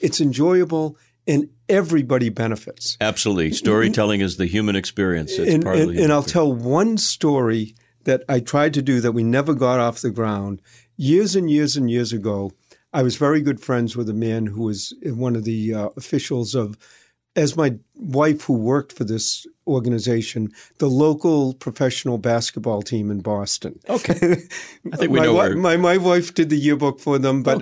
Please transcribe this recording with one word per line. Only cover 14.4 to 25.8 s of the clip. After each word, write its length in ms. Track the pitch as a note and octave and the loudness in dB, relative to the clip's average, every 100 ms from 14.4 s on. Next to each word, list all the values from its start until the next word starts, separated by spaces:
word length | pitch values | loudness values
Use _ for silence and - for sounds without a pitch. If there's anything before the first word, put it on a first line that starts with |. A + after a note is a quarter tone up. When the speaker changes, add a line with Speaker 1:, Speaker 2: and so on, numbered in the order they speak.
| G#2+ | -4
Speaker 1:
who 160 | G#2 | -4
was 320 | A2 G2+ - - | -4 -4 -8 -10
one 320 | D#3 A#2+ B2+ A#2 | -8 -4 -2 -2
of 80 | |
the, 300 | A2 A2 A2 | -4 -4 -4
uh, 160 | A2 G#2 - | -4 -6 -10
officials 560 | - D3+ - B2+ A2 | -6 -4 -2 -4 -2
of, 240 | C3 G#2 G#2+ - _ _ _ _ E3+ | -4 -4 -8 -20 _ _ _ _ -2
as 220 | D3+ D#3+ | 0 2
my 200 | C#3+ A2 - - | 0 -2 -10 -14
wife 480 | G3 C3 D#3 D3 | -4 2 2 2
who 100 | - | 0
worked 400 | A#2+ A2 C#3+ C#3 | 0 2 0 -2
for 100 | - | -6
this 420 | A2 A2 - - - _ - | -4 -4 -4 -6 -10 _ -2
organization, 840 | C3 A#2 A2+ A2 A#2 A2+ A#2 G#2+ - - - | 0 0 -2 0 -2 -2 -6 -6 -8 -20 -4
the 100 | C#3+ | 0
local 680 | C3 D3+ D3+ F3 D3+ C3+ C3 | 4 2 2 2 2 0 -4
professional 640 | B2+ - C3 - C3 A#2 | -10 -2 -2 -2 -4 -2
basketball 600 | A#2 A#2 - A#2 G#2+ G#2 | 0 0 -2 -4 -4 -4
team 260 | - A2+ G#2 | -2 -4 -2
in 80 | G2+ | -4
Boston. 580 | G#2+ G#2 G2+ - - - - | -4 -4 -4 -6 -8 -12 -6
Speaker 2:
Okay. 240 | A#3 - - F3 E3+ - - - | -4 -2 2 2 2 -2 -16 -16
Speaker 1:
<laughs> 280 | - - | -16 -12
Speaker 2:
I 20 | D#3+ | -4
think 160 | - | 0
we 80 | C3+ | 2
Speaker 1:
My 60 | D#3+ | 4
Speaker 2:
know 80 | |
Speaker 1:
wi-, 140 | - F#3+ | 4 2
Speaker 2:
where 80 | F3 | 2
Speaker 1:
my, 180 | F3+ | 2
my 220 | E3+ | 4